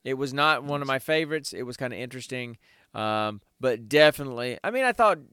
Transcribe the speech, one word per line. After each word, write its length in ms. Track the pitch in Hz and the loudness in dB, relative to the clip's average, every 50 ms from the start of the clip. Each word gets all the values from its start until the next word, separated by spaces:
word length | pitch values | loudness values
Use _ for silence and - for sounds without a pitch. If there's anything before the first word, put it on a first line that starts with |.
| - | -6
It 100 | 135 135 | -6 -4
was 180 | 131 143 135 | -4 -4 -4
not 300 | 127 143 147 156 156 123 139 | 0 2 2 4 2 2 0
one 160 | 143 143 143 | -4 -4 -4
of 40 | 143 | -2
my 120 | 135 135 131 | -2 -2 -2
favorites. 540 | - - 156 156 160 147 156 156 139 - | 0 0 0 0 0 -2 -4 -6 -6 -8
It 120 | - 90 127 | -8 -8 -8
was 120 | 123 123 | -8 -8
kinda 200 | - 135 123 117 | -6 -8 -6 -6
interesting, 600 | 92 123 123 123 127 120 - 131 127 123 120 117 - _ _ _ _ _ _ - | -8 -10 -10 -12 -14 -12 -10 -8 -8 -8 -10 -12 -16 _ _ _ _ _ _ -8
um, 460 | 110 107 107 107 107 107 107 107 104 - _ _ _ | -4 -2 0 0 0 0 -2 -4 -8 -14 _ _ _
but 280 | 127 131 117 113 117 104 | 0 0 0 -2 -2 2
definitely, 680 | 143 147 151 151 - - 143 135 123 117 120 123 117 - - | 6 8 8 8 8 4 -4 -8 -8 -6 -6 -6 -6 -6 -6
I 60 | 196 | -4
mean, 140 | 233 262 262 | -2 0 0
I 80 | 247 | 0
thought 260 | 226 - 233 208 180 151 135 - | 2 4 4 4 4 2 -4 -12